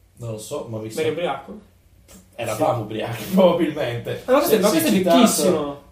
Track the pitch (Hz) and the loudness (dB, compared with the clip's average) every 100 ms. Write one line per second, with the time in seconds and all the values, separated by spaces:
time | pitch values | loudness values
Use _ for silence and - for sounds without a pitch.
0 | _ - 117 110 - 147 - 110 110 156 | _ -14 -12 -12 -10 -10 -10 -10 -8 -4
1 | 156 - 160 - - 104 - _ _ _ | -2 -2 -4 -6 -10 -18 -20 _ _ _
2 | _ - _ - 113 107 - 120 104 110 | _ -20 _ -10 -6 -2 -2 -2 -4 -8
3 | 107 117 - 185 180 170 151 147 123 117 | -8 -8 -2 4 4 4 0 -2 -4 -6
4 | - 120 - 269 339 - 190 320 311 196 | -6 -6 2 2 4 2 2 2 2 2
5 | 185 247 208 160 147 151 143 - - | 4 6 6 4 0 0 -2 -10 -14